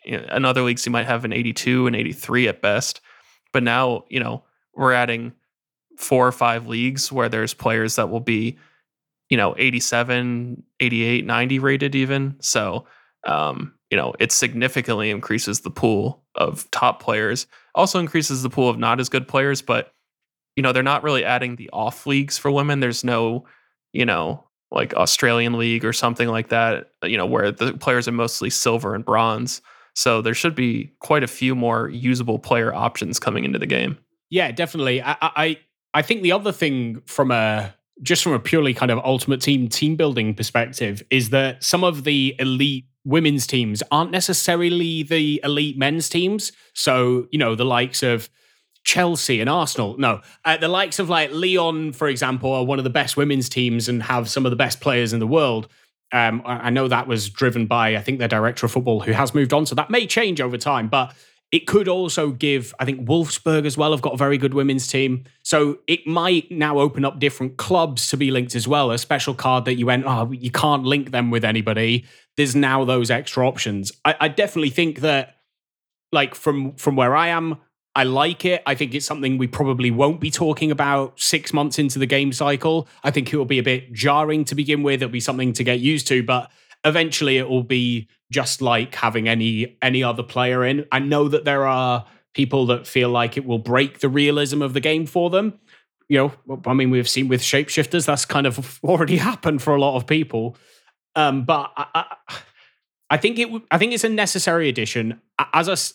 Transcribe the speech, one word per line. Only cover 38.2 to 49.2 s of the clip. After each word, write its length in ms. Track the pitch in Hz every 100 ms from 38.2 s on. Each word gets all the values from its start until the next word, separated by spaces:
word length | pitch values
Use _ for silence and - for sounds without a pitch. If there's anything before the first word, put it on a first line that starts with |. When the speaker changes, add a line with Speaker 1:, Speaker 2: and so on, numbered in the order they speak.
Speaker 2:
from 100 | 175
a 60 | 156
purely 340 | - 165 143
kind 160 | 120 120
of 100 | 117
Ultimate 420 | 131 131 - 131
Team, 260 | 139 139 120
team 280 | - 151 156
building 380 | 151 120 107
perspective 720 | 104 107 120 117 - 107 101 -
is 200 | 135 110
that 320 | 135 135 127
some 200 | - 180
of 200 | 180 147
the 320 | 139 143 135 131
elite 460 | 131 131 143 131 - _
women's 420 | 135 156 156 143 120
teams 360 | 131 113 104 -
aren't 200 | 147 170
necessarily 920 | 180 180 175 - 170 175 175 165 160
the 380 | 151 165 151 147
elite 340 | 147 147 151 135
men's 320 | 135 165 151
teams. 420 | 170 180 214 - - _
So, 540 | - - 127 123 123 120
you 80 | 151
know, 160 | 120 113
the 100 | 127
likes 380 | 120 127 -
of 260 | 131 117 - _ _ _ _ _
Chelsea 580 | - 180 175 165